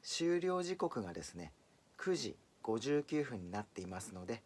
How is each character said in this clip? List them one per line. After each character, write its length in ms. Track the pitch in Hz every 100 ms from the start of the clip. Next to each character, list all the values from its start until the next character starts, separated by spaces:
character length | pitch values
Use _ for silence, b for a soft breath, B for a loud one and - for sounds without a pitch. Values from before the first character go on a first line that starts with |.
終 360 | - - 170 175
了 220 | 180 180
時 160 | 175 180
刻 240 | 170 -
が 100 | 95
で 120 | 85
す 100 | -
ね、 180 | 87 82 - _ - _ -
九 180 | - 175
時 200 | 107 - - _
五 160 | - 113
十 240 | 123 147
九 220 | 147 151
分 180 | 139 113
に 80 | 87
な 120 | 101
っ 40 | 107
て 160 | -
い 60 | 92
ま 120 | 92
す 140 | 92
の 140 | 95 90
で 160 | 113